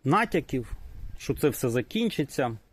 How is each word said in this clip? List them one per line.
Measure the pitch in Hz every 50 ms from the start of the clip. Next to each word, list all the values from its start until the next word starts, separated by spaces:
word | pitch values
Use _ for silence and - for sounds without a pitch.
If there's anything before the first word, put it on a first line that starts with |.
| _
натяків, | 131 160 208 233 - - 170 - - - 131 117 - - - - - - - - - - - -
що | - 139
це | - - 147
все | 117 - - 123
закінчиться. | 113 127 120 - - 220 233 220 - - 147 - - - 135 120 113 104 - _